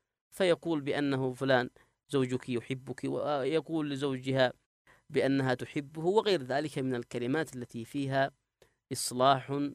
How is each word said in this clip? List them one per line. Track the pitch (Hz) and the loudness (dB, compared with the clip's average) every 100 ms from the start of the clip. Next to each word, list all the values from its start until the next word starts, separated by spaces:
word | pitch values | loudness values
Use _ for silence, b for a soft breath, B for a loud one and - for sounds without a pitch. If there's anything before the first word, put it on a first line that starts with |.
| _ _ _ | _ _ _
فيقول | - 185 160 170 156 | 0 2 2 0 -2
بأنه | 139 143 143 131 131 | 0 0 0 0 -2
فلان | 123 135 127 123 b b b _ | 0 2 4 2 b b b _
زوجك | 139 127 127 - | 0 0 -2 -2
يحبك، | 117 - 131 135 127 | -4 -4 -8 -8 -8
ويقول | 135 139 120 143 135 160 147 160 147 | -6 -4 -2 -2 0 0 0 -2 -2
لزوجها | 135 143 131 131 131 127 - _ _ b b - | -2 -2 -2 0 4 2 2 _ _ b b -4
بأنها | 127 131 135 131 | 2 4 4 2
تحبه، | 127 117 147 139 156 170 | 0 -2 -6 -8 -2 2
وغير | 214 214 175 | 4 4 2
ذلك | 127 135 151 143 | 0 -2 -2 -4
من | 131 123 | -2 -4
الكلمات | - 123 120 151 156 127 | -4 -4 -2 -2 -2 -8
التي | 120 120 113 | -10 -10 -8
فيها | 143 135 135 139 - _ _ b b - | -6 -2 0 0 -4 _ _ b b -10
إصلاح | 131 - 123 131 135 135 143 143 | -6 -4 4 4 4 0 -4 -4